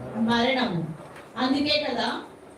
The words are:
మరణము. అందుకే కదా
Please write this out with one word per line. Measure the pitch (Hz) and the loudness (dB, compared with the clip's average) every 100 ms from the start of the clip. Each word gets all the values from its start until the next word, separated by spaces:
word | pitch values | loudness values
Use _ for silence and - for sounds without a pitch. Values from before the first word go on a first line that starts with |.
| - 226 | -6 0
మరణము. | 226 233 254 254 214 170 156 - - - - 226 | 4 4 4 2 2 0 -4 -8 -14 -16 -10 -2
అందుకే | 262 285 294 302 262 | 2 2 4 2 2
కదా | 233 240 - - - - | 0 -2 -4 -8 -16 -20